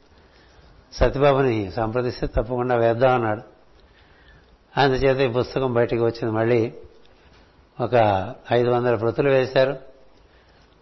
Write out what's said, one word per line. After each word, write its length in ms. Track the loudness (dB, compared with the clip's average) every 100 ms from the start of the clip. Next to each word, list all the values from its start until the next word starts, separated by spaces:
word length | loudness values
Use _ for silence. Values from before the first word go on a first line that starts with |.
| _ _ _ _ _ -20 -20 -20 _
సత్యబాబుని 800 | -2 -2 2 2 4 2 0 -4
సంప్రదిస్తే 540 | -4 -4 -2 -4 -6 -6
తప్పకుండా 500 | -4 -4 -4 0 2
వేద్దాం 380 | 2 2 2
అన్నాడు. 360 | 2 0 -4 -8 -20 _ -20 _ _ _ _ -20 -20 _ _ _ 0
అందుచేత 540 | 0 2 2 2 0
ఈ 20 |
పుస్తకం 420 | 0 -4 -2 0
బయటికి 280 | 0 0 0
వచ్చింది. 280 | -2 -2 -4
మళ్ళీ 440 | -2 0 0 0 -6 -20 -20 -20 _ _ -20 _ _ _ -8
ఒక 140 | 0 2 2 0 -4 -12 -2
ఐదు 180 | 0 2
వందల 240 | 0 0
ప్రతులు 360 | 0 0 0 2
వేశారు. 420 | 2 2 0 0 -2 -14 -20 -20 _ _ _ _ _ _ _